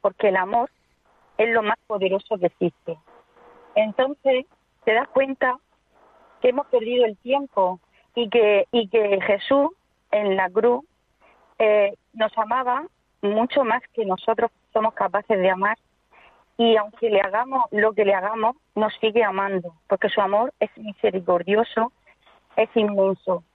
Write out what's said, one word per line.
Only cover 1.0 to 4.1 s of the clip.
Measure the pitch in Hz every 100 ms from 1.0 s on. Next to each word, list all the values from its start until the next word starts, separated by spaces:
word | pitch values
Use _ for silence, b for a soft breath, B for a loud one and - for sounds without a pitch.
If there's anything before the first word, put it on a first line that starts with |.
| _ _ _ -
es | 226
lo | 233
más | 214 226 _
poderoso | 208 185 196 - 208
que | 175
existe. | _ 175 _ - 160 _ - _ _ - - -
Entonces, | - 214 208 262